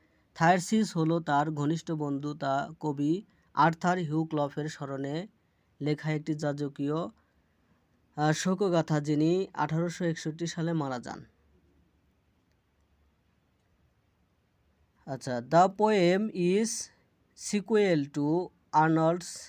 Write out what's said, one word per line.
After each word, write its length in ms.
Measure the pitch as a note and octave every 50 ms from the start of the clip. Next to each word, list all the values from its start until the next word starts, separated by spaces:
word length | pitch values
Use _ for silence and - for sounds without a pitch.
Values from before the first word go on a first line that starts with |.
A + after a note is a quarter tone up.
| _ _ _ _ _ _ _
থায়ারসিস 640 | - E3 E3+ F#3+ F#3 F3+ - A3 A3 G#3+ - -
হলো 240 | E3 D#3+ D#3+ E3 E3+
তার 300 | E3 D#3 C#3+ C#3 D3+ D#3+
ঘনিষ্ঠ 400 | D#3 D3 C#3+ D3 E3+ D#3+ - E3+
বন্ধু 440 | E3 D3+ D3 C#3+ C#3 C#3 D3 D3 D3
তা 400 | D#3 C#3+ C#3 C3+ C#3 C#3+ D3 D#3+ -
কবি 420 | - D3+ C#3 C#3+ C#3+ D3+ E3 G3 - _ _ _ _ _ -
আর্থার 440 | C#3 D3 E3 E3 - - F3 F3+ F#3
হিউ 260 | E3+ D3 D3+ D#3+ D#3+
ক্লফের 440 | D#3+ D#3+ D3 D3 C#3 - D3+ D3 D#3
স্মরণে 580 | - - D3 C3+ C#3 C3+ C#3 C#3 D3 E3 F#3+ - _ _ _ _ _ _ _ _ _ -
লেখা 300 | C#3 D3 D3+ - - D#3
একটি 240 | D#3 D3 D3+ D#3 D#3
যাজকীয়, 640 | D3 D#3 D3 C#3+ C#3+ D3 C#3 C#3+ - C#3 C#3+ D3+
আহ, 1400 | D#3+ F#3 A3+ - _ _ _ _ _ _ _ _ _ _ _ _ _ _ _ _ _ _ _ _ D3 D3+ D3+
শোকগাথা, 680 | D#3 - - F#3 F#3+ F#3 G#3 F#3 F3 E3 D#3 - D#3 D3+
যিনি 460 | D3 D3+ D3+ D3 D3+ E3 F3 F#3+ F#3+ - -
আঠারোশো 500 | - G3 - D#3+ E3 F3 F3 E3 - F3+
একষট্টি 420 | E3+ D#3+ - - D#3+ D#3 E3 E3+
সালে 260 | E3 - F3 D#3+ E3+
মারা 260 | E3+ D#3+ C#3+ C3+ B2+ B2
যান। 260 | A#2 A2+ G#2+ - A#2 - _ _ _ _ _ _ _ _ _ _ _ _ _ _ _ _ _ _ _ _ _ _ _ _ _ _ _ _ _ _ _ _ _ _ _ _ _ _ _ _ _ _ _ _ _ _ _ _ _ _ _ _ _ _ _ _ _ _ _ _ _ _ _ _ _ _ _ _ _ _ _ _ _ _ _
আচ্ছা, 360 | D#3 C3+ A#2+ - C3+ B2 A#2+ A#2+ C3
the 180 | D#3 E3+ F#3 G3 F#3+ -
poem 500 | G#3+ G#3+ G#3+ G3 F3 F3 F#3 G3 A3 G#3+
is 380 | - F#3 F3 F3 F#3 G#3 A3+ A3+ - - - - _ _ _ _ _ _ _ _ _ -
sequel 680 | - - G#3 G#3 F#3+ - A3 G#3 G#3 F#3+ E3+ D3+ C#3+
to 460 | C#3+ - D3 C#3+ D3 D#3+ F3+ F3+ - - _ _ _
Arnold's 640 | - D3+ D#3 D#3+ D#3+ D#3+ D#3+ E3 F3 F3+ - - - - -